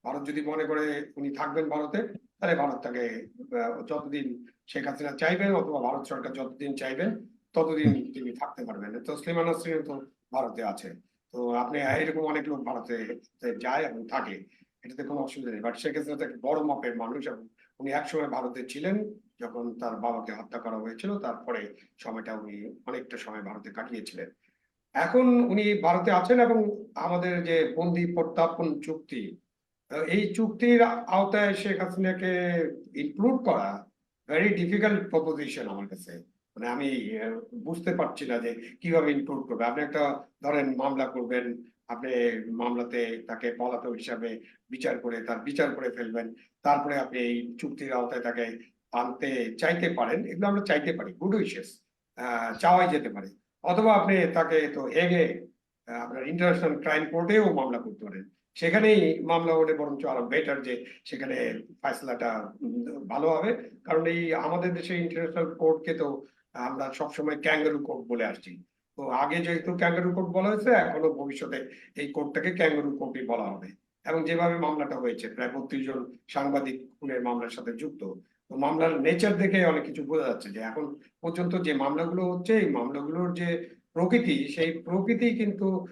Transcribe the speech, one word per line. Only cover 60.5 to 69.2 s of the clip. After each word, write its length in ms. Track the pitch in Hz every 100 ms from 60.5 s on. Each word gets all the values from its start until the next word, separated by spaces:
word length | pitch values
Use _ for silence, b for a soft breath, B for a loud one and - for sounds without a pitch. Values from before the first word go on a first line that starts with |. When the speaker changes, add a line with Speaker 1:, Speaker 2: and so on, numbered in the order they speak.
| 139
Speaker 1:
যে 220 | 127 120 B B
সেখানে 540 | - 127 135 127 120 113 - -
ফয়সালাটা, 720 | 139 123 135 120 120 110 101 -
উম, 440 | 254 240 233 - 196
ভালো 220 | - 160
হবে। 400 | 160 196 240 - -
কারণ 220 | - 160 165
এই 280 | 170 170
আমাদের 400 | 156 151 175 180
দেশে 240 | 170 170 175
ইন্টারন্যাশনাল 560 | 170 165 160 175 160
কোর্টকে 400 | - 160 160 170
তো 300 | 156 143 135 B B _
আমরা 400 | 123 127 135 135
সবসময় 480 | - 147 - 151 147
ক্যাঙ্গারু 380 | 156 156 151 147
কোর্ট 300 | - - 117
বলে 160 | 120
আসছি, 380 | 104 95 95 90 - _ _ -
তো 120 | 135
আগে 280 | 127